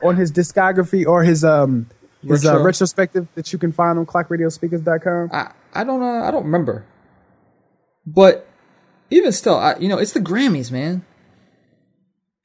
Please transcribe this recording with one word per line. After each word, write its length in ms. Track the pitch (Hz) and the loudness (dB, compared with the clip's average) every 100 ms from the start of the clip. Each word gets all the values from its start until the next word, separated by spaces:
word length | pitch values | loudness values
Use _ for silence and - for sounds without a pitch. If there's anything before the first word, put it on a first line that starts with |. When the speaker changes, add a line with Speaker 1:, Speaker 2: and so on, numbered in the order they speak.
Speaker 1:
on 120 | 170 180 | 0 2
his 140 | 170 | 0
discography 720 | 165 170 - 185 185 175 190 165 | 0 -2 0 2 0 0 0 2
or 160 | 175 | 4
his, 200 | 170 156 | 4 4
um, 440 | 156 151 135 123 117 _ _ _ | 4 4 2 0 -4 _ _ _
his, 240 | 143 147 151 | -2 0 2
uh, 40 | |
Speaker 2:
Retro. 120 | 147 | 4
Speaker 1:
retrospective 640 | 180 175 185 - 185 185 170 | 2 0 -2 -2 -2 -4 -6
that 180 | - - | -10 -10
you 60 | 175 | -6
can 120 | 170 | -4
find 260 | 170 170 170 | 0 0 0
on 80 | 165 | -2
clock 240 | 175 165 | -4 -4
radio 200 | 170 165 | -4 -4
speakers 320 | - 170 170 | -4 -6 -4
dot 200 | 160 165 | -2 -2
com? 280 | 185 175 170 | -2 -4 -4
Speaker 2:
I, 180 | 147 - - _ | -6 -8 -14 _
I 100 | - | -8
don't 160 | 240 254 | -6 -4
know. 240 | 247 233 | -4 -4
I 60 | - | -4
don't 120 | 294 | -4
remember. 420 | 156 175 127 104 - _ _ _ _ _ _ _ _ _ _ _ 160 | -2 -2 -2 -6 -12 _ _ _ _ _ _ _ _ _ _ _ -4
But 420 | 165 190 - - _ _ _ _ _ _ | 4 6 6 -2 _ _ _ _ _ _
even 220 | 330 320 | 2 2
still, 240 | 190 220 139 | 0 0 0
I, 220 | 127 - | 0 -2
you 100 | 190 | -2
know, 100 | 190 | -2
it's 140 | 214 | -2
the 60 | 285 | -4
Grammys, 500 | 170 214 269 151 120 | -4 0 0 0 -4
man. 320 | 127 151 180 - _ _ _ _ _ _ _ _ _ _ _ _ _ | -6 -6 -6 -10 _ _ _ _ _ _ _ _ _ _ _ _ _